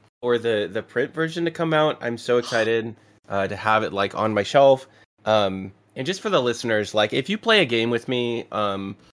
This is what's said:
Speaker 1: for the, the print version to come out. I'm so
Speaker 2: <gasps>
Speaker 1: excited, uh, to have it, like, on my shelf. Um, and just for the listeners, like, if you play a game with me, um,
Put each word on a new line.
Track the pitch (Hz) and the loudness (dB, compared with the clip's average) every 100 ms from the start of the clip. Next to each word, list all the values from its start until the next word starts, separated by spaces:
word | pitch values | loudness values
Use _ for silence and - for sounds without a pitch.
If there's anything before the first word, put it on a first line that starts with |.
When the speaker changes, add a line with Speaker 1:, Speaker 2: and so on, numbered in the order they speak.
| _ _ | _ _
Speaker 1:
for | 123 120 | -2 0
the, | 117 107 90 | 0 -2 -2
the | 107 | -6
print | - 120 143 | -6 -4 -4
version | 160 160 170 170 | -4 -4 -2 -4
to | |
come | 165 160 | -2 0
out. | 156 156 - | 2 2 0
I'm | 120 117 | -6 -6
so | - 123 | 0 0
Speaker 2:
<gasps> | |
Speaker 1:
excited, | 120 117 110 113 113 110 _ _ - | 0 0 0 0 -4 -10 _ _ -6
uh, | 98 98 | -4 -2
to | 101 | -2
have | 107 110 | 0 2
it, | 95 | 2
like, | 98 101 - | -2 -2 0
on | 110 | 0
my | 104 | 0
shelf. | 101 143 139 131 - _ _ _ 107 | 2 6 6 6 0 _ _ _ 0
Um, | 110 98 95 95 - _ - | 2 2 -4 -10 -14 _ -8
and | 135 | -6
just | 185 | -6
for | 220 | 0
the | 175 | 0
listeners, | 123 113 117 107 104 107 | 0 -2 -2 -2 0 0
like, | 107 | 0
if | 135 - | 0 -2
you | 208 | -2
play | 226 214 | 2 4
a | 139 | 4
game | 117 117 | 2 2
with | 120 - | 0 -2
me, | 123 120 117 - | -2 -2 -4 -6
um, | 107 104 98 98 95 _ | -4 -2 -4 -8 -12 _